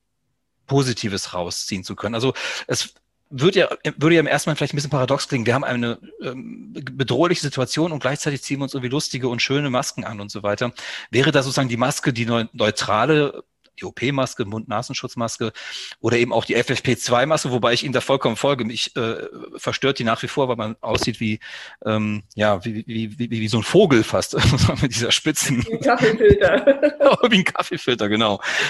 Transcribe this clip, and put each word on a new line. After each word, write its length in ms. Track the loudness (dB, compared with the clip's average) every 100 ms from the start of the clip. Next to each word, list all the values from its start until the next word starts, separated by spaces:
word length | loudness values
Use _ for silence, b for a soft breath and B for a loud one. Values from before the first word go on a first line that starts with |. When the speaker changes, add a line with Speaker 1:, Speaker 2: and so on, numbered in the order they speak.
| _ _ _ _ _ _ 0
Speaker 1:
Positives 680 | 2 2 0 -4 -4 -6
rausziehen 500 | -6 -6 -6 -6 -8
zu 120 | -8 -8
können? 180 | -6
Also 200 | -2 0 -2 B B B
es 280 | -4 -4 _ _ _ _
würde 260 | 0 2 4
ja, 80 | 2 0 -6 0
würde 180 | 4 4
ja 40 |
im 60 | 4
ersten 240 | 2 0
Mal 60 | -2
vielleicht 180 | -2
ein 20 | -2
bisschen 140 | -2
paradox 360 | 0 2 0 0
klingen. 180 | -2 2
Wir 80 |
haben 100 | 2
eine, 340 | 0 -2 -2 -4 -12 -12
ähm, 500 | -10 -10 -12 -14 -14
bedrohliche 680 | -14 -12 -6 -2 2 2 2
Situation 500 | -2 -2 -2 0 -2
und 100 | 0
gleichzeitig 420 | -2 -2 -4 -4
ziehen 180 | -4 -4
wir 40 |
uns 100 | -4
irgendwie 160 | -4 -4
lustige 380 | -4 -4 -4 -4
und 120 | -2
schöne 300 | 0 0 0
Masken 340 | -2 -2 -6
an 160 | -8 -8
und 100 | -10
so 120 | -6
weiter. 300 | -2 0 -2 -4 B B B
Wäre 220 | 2 4
da 100 | 4
sozusagen 280 | 2 0 0
die 80 | 0
Maske, 340 | 0 0 -2
die 140 | 0 0
neu-, 200 | 0 -2
neutrale, 920 | 0 0 0 0 2 4 4 2 -2 -16 _ _ -14
die 40 | -12
O-P-Maske, 580 | -4 -2 0 -2 -4
Mund-Nasenschutzmaske 1080 | -6 -6 -6 -6 -6 -8 -10 -6 -6 -4 -6 -6 B B B B
oder 180 | 0 2
eben 140 | 4
auch 100 | 2
die 100 | 0
F 140 | 0 0
F 140 | -2
P 120 | 0
zwei 300 | -2 2 2
Maske, 260 | 2 0 0
wobei 220 | 0 2
ich 120 | 0
Ihnen 100 | 0
da 80 | -2
vollkommen 340 | 0 0 0 0
folge. 300 | 0 0 -2
Mich, 280 | -4 -6 -4
äh, 300 | -4 -4 -8 -14 -18 -10
verstört 420 | -6 -2 0 0
die 60 |
nach 180 | 0 0
wie 60 | -2
vor, 200 | -2 0
weil 80 | 0
man 200 | -4 -6
aussieht 360 | -2 -2 -2 -2
wie, 220 | -2 -2 B B B B -2
ähm, 380 | 0 0 -4 -8
ja, 280 | 0 2 2 -2
wie, 180 | -8 -6
wie, 320 | -6 -6 -6
wie, 120 | -6
wie, 100 | -4
wie 80 | 0
so 80 | 0
ein 60 |
Vogel 420 | 4 6 8 6
fast, 320 | 4 0 0 2 2 4
<laughs> 240 | 2 2
mit 120 | -2
dieser 160 | -2 0
spitzen 540 | 0 0 0 0 0
Speaker 2:
Wie 80 | 0
ein 80 | 0
Kaffeefilter. 840 | 2 4 4 6 6 6 6 4 4 4 2 4 4 6
Speaker 1:
<laughs> 60 | 4
Wie 80 | 4
ein 60 |
Kaffeefilter, 640 | 2 -2 -4 -4 -2 0 2
genau. 300 | 2 2 0 B B